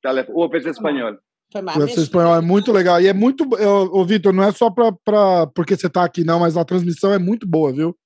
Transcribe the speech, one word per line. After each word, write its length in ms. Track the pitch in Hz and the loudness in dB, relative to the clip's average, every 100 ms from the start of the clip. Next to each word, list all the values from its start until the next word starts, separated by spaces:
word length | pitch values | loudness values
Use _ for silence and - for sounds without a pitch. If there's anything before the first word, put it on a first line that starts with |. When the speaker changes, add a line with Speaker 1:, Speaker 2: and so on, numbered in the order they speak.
Speaker 1:
Dale, 240 | 135 131 127 | -2 -4 -2
o 100 | 165 | -2
U 40 | 170 | -2
F 140 | 165 | -2
C 80 | 143 | -6
espanhol. 460 | 170 185 143 117 104 _ _ _ | -6 -4 -4 -6 -10 _ _ _
Speaker 2:
Foi 100 | 208 | -12
mal, 140 | 190 151 | -8 -4
Speaker 3:
O 20 | |
U 40 | |
F 80 | 143 | -2
C 80 | - | -2
Speaker 2:
mesmo. 20 | |
Speaker 3:
espanhol 320 | 151 180 170 | -2 2 4
é 60 | 170 | 2
muito 320 | 165 196 202 | 2 0 2
legal. 280 | 202 180 175 | 2 4 4
E 60 | 190 | 4
é 60 | |
muito, 320 | 190 233 269 | 2 0 0
ô, 560 | 285 214 208 202 190 185 | -2 0 2 2 2 0
ô, 40 | |
Vitor, 280 | 180 214 196 | 0 0 2
não 100 | 185 | 2
é 80 | 196 | 0
só 160 | 196 233 | 2 -2
pra, 220 | 202 233 185 | 2 0 0
pra, 420 | - 208 196 180 156 | -2 2 4 2 0
porque 220 | - 160 196 | -2 -4 -2
você 120 | 175 | -2
tá 140 | 185 | -2
aqui, 200 | 175 - | -2 -2
não, 160 | 165 170 | -2 0
mas 160 | 170 160 | 0 0
a 80 | |
transmissão 500 | 165 185 175 160 196 | -2 -2 -4 -2 -2
é 40 | 202 | 0
muito 260 | 175 226 208 | -2 -4 -4
boa, 260 | 160 147 | -2 -2
viu? 240 | 131 160 170 | -2 -6 -6